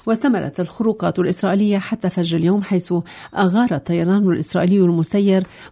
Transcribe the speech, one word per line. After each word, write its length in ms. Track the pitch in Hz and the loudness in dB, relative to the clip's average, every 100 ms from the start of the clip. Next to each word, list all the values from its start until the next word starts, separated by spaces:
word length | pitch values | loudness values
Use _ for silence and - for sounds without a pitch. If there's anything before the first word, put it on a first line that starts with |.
| - | -4
واستمرت 540 | 220 285 208 139 - | 0 2 0 -2 -4
الخروقات 580 | 170 - 226 220 208 185 | -6 -2 -2 0 -2 0
الإسرائيلية 600 | 175 185 196 196 208 196 | -2 0 0 2 2 0
حتى 320 | - 226 185 | -2 -4 -4
فجر 280 | 180 165 165 | -2 -2 0
اليوم، 240 | 170 202 | 2 0
حيث 320 | 190 185 175 175 165 - - - | 0 -2 -2 -4 -4 -12 -10 -2
أغار 380 | 185 208 247 | 0 2 0
الطيران 540 | 151 - 170 170 196 190 | -2 -2 -2 2 2 2
الإسرائيلي 480 | 165 156 180 175 196 | 0 -2 0 2 4
المسير 720 | 180 165 160 202 202 190 185 - - | 4 2 2 2 2 2 0 -10 -14